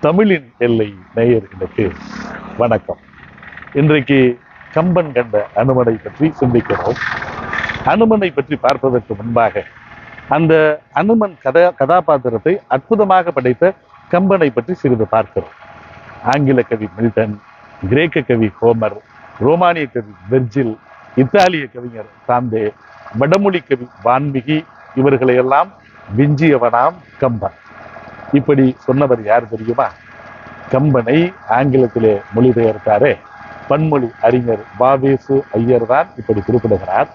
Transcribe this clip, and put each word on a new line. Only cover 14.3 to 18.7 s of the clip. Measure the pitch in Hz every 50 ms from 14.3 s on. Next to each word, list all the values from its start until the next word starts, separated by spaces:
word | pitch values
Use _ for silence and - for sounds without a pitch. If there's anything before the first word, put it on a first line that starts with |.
| 196 185 165 143
பற்றி | 113 123 117 - 123
சிறிது | - - 143 123 110 110 -
பார்க்கிறோம். | - 110 107 - _ 98 - - - - - - - - - - - - - - - -
ஆங்கில | - 120 131 147 143 131 135 123
கவி | 117 - 120 107 107 98 87
மில்டன், | 98 117 117 107 110 110 107 104 101 _ - - - - - - - - 92
கிரேக்க | 107 143 165 165 - 165
கவி | 131 - 123 113 113 104 - -
ஹோமர், | - 117